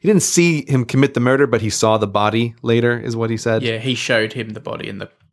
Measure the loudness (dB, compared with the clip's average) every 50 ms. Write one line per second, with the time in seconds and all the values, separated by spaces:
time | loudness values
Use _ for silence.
0 | 0 2 2 4 2 2 2 2 4 4 2 0 0 0 0 0 0 0 2 2
1 | 2 2 2 0 2 2 4 4 4 2 2 0 0 -2 -2 0 2 2 2 2
2 | 0 0 0 0 0 2 2 0 -2 -2 -4 -6 -2 0 2 2 2 0 -2 -2
3 | -4 -6 -6 -4 -4 -4 -4 -2 -2 0 0 0 0 -2 -4 -4 -4 -4 -4 -4
4 | -2 0 0 0 0 -2 -4 -8 -10 -10 -12 -12 -10 -10 -10 -10 -10 -10 -10 -12
5 | -14 -16 _ _ _ _